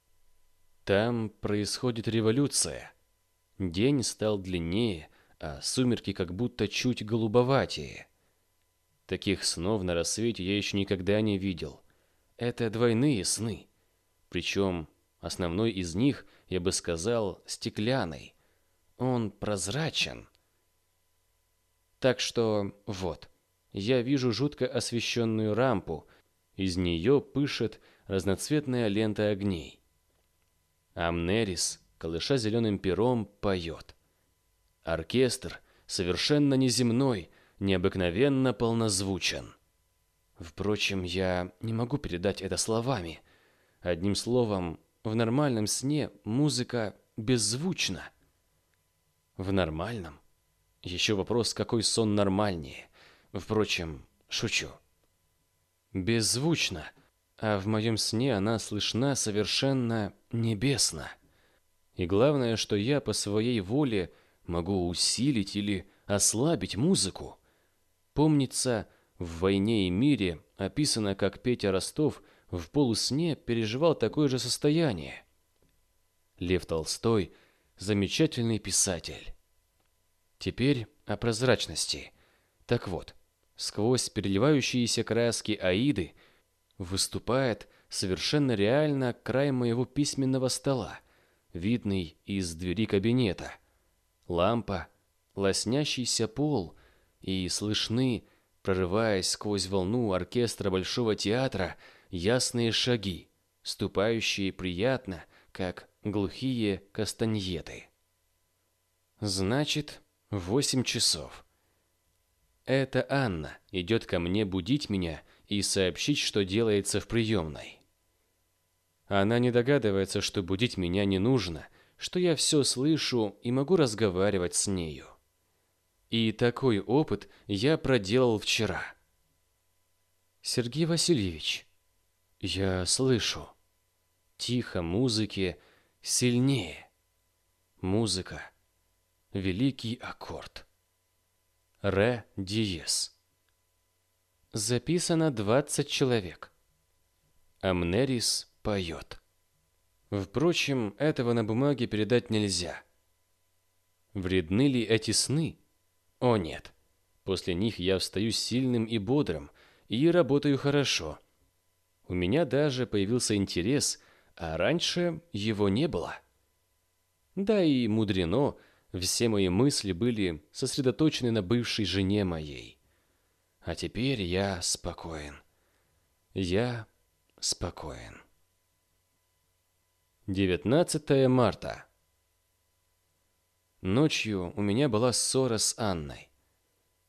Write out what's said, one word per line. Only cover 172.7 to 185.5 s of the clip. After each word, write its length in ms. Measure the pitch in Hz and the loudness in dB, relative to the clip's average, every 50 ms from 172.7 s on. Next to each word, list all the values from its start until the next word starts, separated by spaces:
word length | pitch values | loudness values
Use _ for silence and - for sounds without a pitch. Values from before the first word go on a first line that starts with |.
| - _ _ _ _ _ _ _ _ _ _ _ _ _ _ _ _ _ | -20 _ _ _ _ _ _ _ _ _ _ _ _ _ _ _ _ _
А 140 | - - 85 | -8 -8 -8
теперь 480 | - - 85 - 98 120 135 139 113 95 | -6 -6 -8 -4 -2 -2 -2 -2 -2 -2
я 400 | 85 90 92 98 98 95 87 87 | -2 0 0 0 -2 -2 -4 -4
спокоен. 760 | - - - - 90 82 - - 85 80 78 76 73 71 - _ _ _ _ _ _ _ _ _ _ _ _ _ _ _ _ _ _ - | -4 -4 -4 -6 -10 -10 -10 -10 -12 -10 -10 -10 -12 -14 -16 _ _ _ _ _ _ _ _ _ _ _ _ _ _ _ _ _ _ -6
Я 540 | 95 95 87 90 101 120 123 120 117 107 _ _ _ _ _ _ _ _ _ _ - | -4 -2 0 0 0 0 -2 -4 -8 -10 _ _ _ _ _ _ _ _ _ _ -8
спокоен. 840 | - - - - - 87 - - - 73 65 62 55 55 - - - _ _ _ _ _ _ _ _ _ _ _ _ _ _ _ _ _ _ _ _ _ _ _ _ _ _ _ _ _ _ _ _ _ _ _ _ _ _ _ - | -6 -6 -4 -4 -6 -8 -8 -10 -12 -12 -12 -12 -14 -16 -18 -20 -20 _ _ _ _ _ _ _ _ _ _ _ _ _ _ _ _ _ _ _ _ _ _ _ _ _ _ _ _ _ _ _ _ _ _ _ _ _ _ _ -8
Девятнадцатое 1000 | - 98 95 98 92 90 85 - 101 127 160 175 - - 156 - - 147 139 131 | -4 0 2 2 4 2 2 2 2 4 4 2 2 0 -4 0 2 4 6 6
марта. 600 | 131 127 127 123 101 - - - - 55 - - _ _ _ _ _ _ _ _ _ _ _ _ _ _ _ _ _ _ _ _ _ _ _ _ _ _ _ _ _ _ _ _ _ _ _ _ _ _ - | 6 6 6 4 4 2 -2 -8 -10 -10 -10 -14 _ _ _ _ _ _ _ _ _ _ _ _ _ _ _ _ _ _ _ _ _ _ _ _ _ _ _ _ _ _ _ _ _ _ _ _ _ _ -6
Ночью 720 | - 92 95 123 156 151 - - - 110 107 95 90 85 - | -2 2 4 4 4 4 2 0 -2 -2 -2 -2 -4 -4 -4
у 40 | - | -2
меня 300 | 104 101 98 120 147 143 | 0 0 2 2 2 2
была 240 | 107 107 120 127 113 | 2 2 2 2 2
ссора 420 | - - - - 131 131 127 | 0 0 0 2 2 2 2